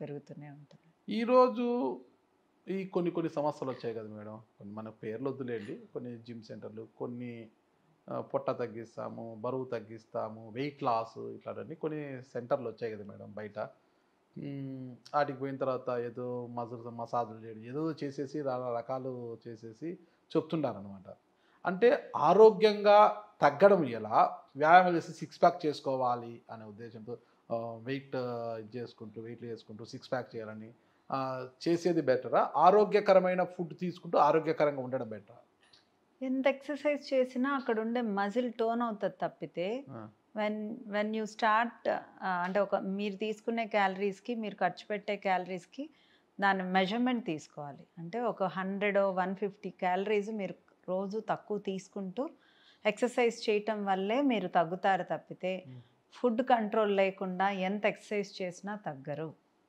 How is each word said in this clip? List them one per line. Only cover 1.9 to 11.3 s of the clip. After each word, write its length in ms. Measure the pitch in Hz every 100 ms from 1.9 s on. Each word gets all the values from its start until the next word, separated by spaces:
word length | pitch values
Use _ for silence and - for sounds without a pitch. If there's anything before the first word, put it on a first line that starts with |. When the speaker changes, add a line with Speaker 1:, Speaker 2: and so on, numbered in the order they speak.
| - - _ _ _ _ _ -
Speaker 2:
ఈ 180 | 190 190
కొన్ని 260 | 185 175
కొన్ని 180 | 170 160
సమస్యలు 420 | 156 151 143 131
వచ్చాయి 240 | 123 120 113
కదా 120 | 107
మేడం, 340 | 107 107 110 113 _
కొన్ని 180 | 101 107
మన 140 | 110
పేర్లు 400 | 110 113 113 135
వద్దులేండి, 500 | 127 123 113 104 220 226
కొన్ని 240 | - 123 117
జిమ్ 240 | 113 117
సెంటర్లు, 460 | 107 113 110 107 113 -
కొన్ని, 520 | 123 120 123 117 110 _ _ _ _ _ -
ఆ, 120 | 127
పొట్ట 280 | 123 135 135
తగ్గిస్తాము, 880 | 123 120 110 113 - 113 117 117 110
బరువు 260 | 123 131 127
తగ్గిస్తాము, 840 | 117 107 113 _ 113 110 110 113
వెయిట్ 340 | 113 143 143
లాస్, 360 | 135 113 - -
ఇట్లాంటివన్నీ 560 | 117